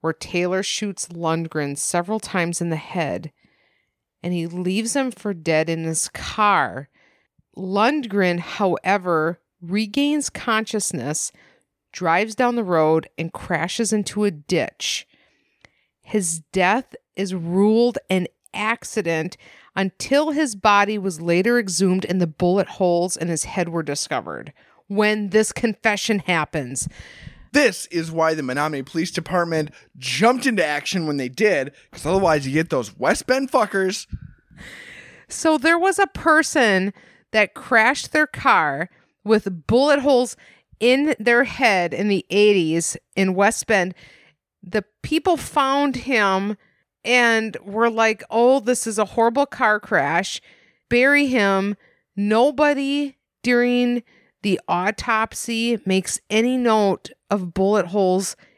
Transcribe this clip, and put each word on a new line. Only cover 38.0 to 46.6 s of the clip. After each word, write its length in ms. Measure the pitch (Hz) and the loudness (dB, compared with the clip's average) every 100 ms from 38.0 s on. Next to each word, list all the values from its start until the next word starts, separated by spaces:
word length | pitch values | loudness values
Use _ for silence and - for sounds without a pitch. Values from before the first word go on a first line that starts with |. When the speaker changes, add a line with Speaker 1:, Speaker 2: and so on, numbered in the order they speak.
| - | -2
Speaker 1:
their 140 | 311 302 | 0 0
car 600 | - 277 208 156 139 175 _ _ _ | 0 2 4 2 -2 -8 _ _ _
with 420 | 208 214 208 180 - | 2 2 2 -10 0
bullet 340 | 233 285 285 | 2 4 4
holes 360 | 262 262 247 - - _ _ _ | 4 2 2 -4 -20 _ _ _
in 340 | 226 262 294 285 | 2 4 2 0
their 260 | 220 233 | 2 2
head 500 | 254 - 254 190 175 | 2 2 2 2 0
in 140 | - 208 | -2 0
the 160 | 196 - | 0 0
eighties 640 | 196 208 202 160 165 170 - _ - | 4 4 4 2 0 -2 -8 _ -2
in 180 | 190 | 0
West 320 | 185 202 - - | 2 0 0 0
Bend. 280 | 214 180 - - - _ _ _ _ | 0 0 -6 -18 -20 _ _ _ _
The 220 | - 208 - _ | -6 -6 -6 _
people 340 | - 311 339 339 | -4 -2 2 0
found 600 | - - 269 277 285 247 | 0 0 2 2 0 -2
him 600 | 254 254 202 190 202 214 | -2 2 2 2 -2 -6